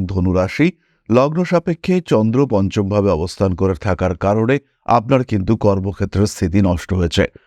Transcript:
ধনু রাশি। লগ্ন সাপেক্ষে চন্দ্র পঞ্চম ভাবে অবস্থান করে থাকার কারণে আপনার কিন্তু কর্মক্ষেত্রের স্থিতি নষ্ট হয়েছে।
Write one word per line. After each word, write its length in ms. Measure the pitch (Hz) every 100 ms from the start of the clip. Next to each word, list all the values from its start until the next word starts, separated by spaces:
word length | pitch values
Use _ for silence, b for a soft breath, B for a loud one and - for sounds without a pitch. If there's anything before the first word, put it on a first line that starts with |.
| 92
ধনু 200 | 95 92
রাশি। 340 | 90 95 - 165 - _ _ -
লগ্ন 300 | 123 139 156
সাপেক্ষে 520 | 175 175 185 170 - 185 170
চন্দ্র 280 | 156 110 123 143
পঞ্চম 320 | 104 98 110 98
ভাবে 200 | 104 101 80
অবস্থান 340 | 90 - 95 87
করে 200 | 95 90 101
থাকার 280 | 90 92 87
কারণে 380 | 98 107 113 139 - _ - 120
আপনার 240 | 117 135 127
কিন্তু 280 | 107 92 110 104
কর্মক্ষেত্রের 680 | 98 95 98 98 95 104
স্থিতি 260 | - 90 98
নষ্ট 280 | 95 85 -
হয়েছে। 300 | 92 85 98 - b